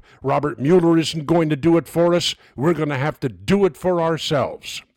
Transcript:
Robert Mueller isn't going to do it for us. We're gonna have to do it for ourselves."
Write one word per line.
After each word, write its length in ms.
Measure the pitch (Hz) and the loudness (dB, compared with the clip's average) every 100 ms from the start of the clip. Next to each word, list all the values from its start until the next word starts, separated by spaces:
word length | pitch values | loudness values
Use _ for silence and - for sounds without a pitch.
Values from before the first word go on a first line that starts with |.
| - - | -18 -10
Robert 380 | 131 143 147 - | -2 -2 -2 -4
Mueller 360 | 135 185 170 165 | 2 4 4 2
isn't 280 | 156 165 143 | 0 -6 0
going 240 | 170 156 | 0 2
to 80 | 151 | 0
do 180 | 156 165 | 2 2
it 140 | - | 0
for 240 | 165 170 | 0 2
us. 220 | 175 - - _ - | 2 -2 -8 _ -4
We're 180 | 147 | -2
gonna 240 | 156 151 139 | 0 -2 -2
have 220 | 147 151 | -4 -4
to 80 | 139 | -8
do 380 | 90 101 196 190 | -8 0 2 2
it 100 | - | 0
for 260 | 180 175 | -2 0
ourselves." 800 | 165 160 - 147 95 76 - - _ | 0 -2 -2 -2 -2 -6 -14 -16 _